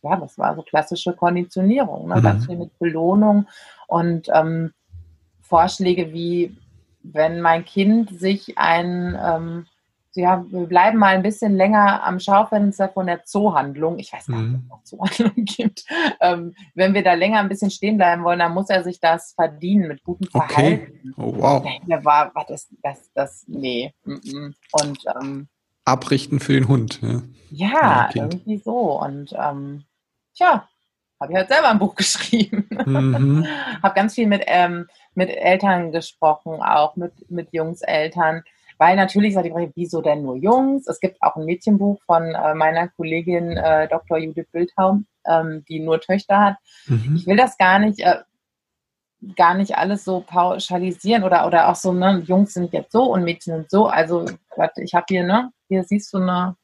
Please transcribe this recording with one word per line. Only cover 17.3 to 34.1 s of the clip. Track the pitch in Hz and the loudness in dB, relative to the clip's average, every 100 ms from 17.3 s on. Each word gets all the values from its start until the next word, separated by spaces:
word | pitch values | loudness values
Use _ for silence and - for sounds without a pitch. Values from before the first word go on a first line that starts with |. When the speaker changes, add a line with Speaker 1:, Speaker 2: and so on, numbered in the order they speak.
| 220 | 2
Speaker 1:
ein | 202 | 0
bisschen | 202 196 | -2 -4
stehen | - 202 214 | -2 -2 2
bleiben | 180 170 | 2 2
wollen, | 175 175 | 0 0
dann | 170 | 0
muss | 175 196 | -2 0
er | 190 | -2
sich | 180 175 | -2 -2
das | 165 165 - | 0 0 -4
verdienen | - 165 151 175 202 165 | -2 -2 -2 0 0 0
mit | 143 | -8
gutem | - 175 190 | -10 -8 -4
Speaker 2:
Okay. | - 127 | -2 0
Speaker 1:
Verhalten. | 143 147 170 - - - - | 2 2 2 -4 -18 -18 -10
Speaker 2:
Oh, | 117 - | -8 0
wow. | - 139 - | 2 2 -2
Speaker 1:
Ja, | - 180 | -12 -4
der | 160 147 | -2 2
war, | 147 147 | 2 2
was | - - | -4 -10
ist | 147 - - | -14 -16 -10
das, | 143 139 _ | -10 -10 _
das, | - 139 - - | -6 -6 -8 -14
nee, | 139 135 120 135 _ | -8 -6 -6 -8 _
mm, | - | -14
mm. | 139 - 139 147 143 _ | -14 -12 -14 -14 -18 _
Und, | 151 147 139 - 123 | -2 -2 -6 -10 -8
ähm, | 139 139 143 _ _ _ | -10 -10 -14 _ _ _
Speaker 2:
Abrichten | - 131 - 139 - 139 | -2 -2 0 -2 0 -4
für | - | 0
den | 135 123 | 0 4
Hund, | 131 110 - | 2 0 -6
ja. | 113 120 123 - _ | -4 -6 -8 -20 _
Speaker 1:
Ja, | 147 196 285 | -6 -2 2
Speaker 2:
Für | 262 | 4
ein | 135 - | 4 2
Kind. | - 147 | -2 -4
Speaker 1:
irgendwie | 180 - 208 | -6 -6 -8
so. | - 240 202 139 | -4 -2 -2 -2
Und, | 143 139 143 - | -6 -10 -12 -6
ähm, | 147 139 139 143 - _ _ _ _ | -6 -6 -12 -14 -18 _ _ _ _
tja, | - 359 247 - _ _ _ _ _ | 0 2 2 -2 _ _ _ _ _
hab | 143 | -4
ich | 180 | -2
halt | 190 | 2
selber | 285 294 | 4 4
ein | 214 | 4
Buch | 208 | 0
<laughs> | |
geschrieben. | - 196 - - 233 208 214 202 208 135 | -2 -2 -2 -2 0 0 -2 -6 -4 0
Speaker 2:
Mhm. | 135 135 123 139 147 156 151 - 226 | 2 2 2 2 2 0 -6 -8 -2
Speaker 1:
Hab | 196 | 0
ganz | 190 214 | 0 -2